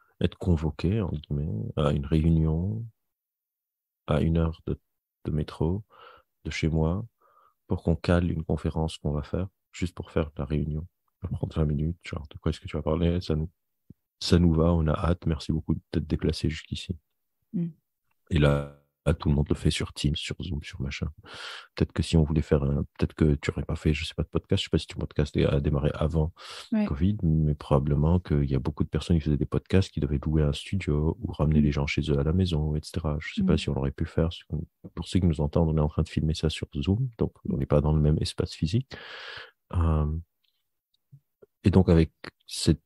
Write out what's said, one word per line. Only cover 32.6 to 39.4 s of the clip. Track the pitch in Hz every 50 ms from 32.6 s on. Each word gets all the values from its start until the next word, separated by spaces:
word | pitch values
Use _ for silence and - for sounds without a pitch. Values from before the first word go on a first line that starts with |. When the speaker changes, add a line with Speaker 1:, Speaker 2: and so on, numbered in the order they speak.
| 76 76 76
Speaker 1:
et | 76
cetera. | - - - 85 80 76 73 76
Je | - - -
sais | 214 190
pas | 185 80
Speaker 2:
Mm. |
Speaker 1:
si | 73 - 73
on | 69
l'aurait | 67 69 69
pu | - - 82
faire. | - - 82 82 85 - - - - 78 76 - - _ _ - - -
Pour | - -
ceux | - - 92
qui | 92
nous | 85 76 -
entendent, | 76 76 - 85 85 80
on | 78
est | 78
en | 76 76
train | - - 82
de | -
filmer | - - 78 78 78
ça | - - 78
sur | - - - - - 71
Zoom, | 69 92 101 120 135 120 -
donc | - 80 - - _ - -
on | -
n'est | 67 67
pas | - - -
dans | 71 76 78
le | 78
même | 76 76 80 -
espace | - - - - - - -
physique. | - 85 80 98 123 - - - - - - - - - - - -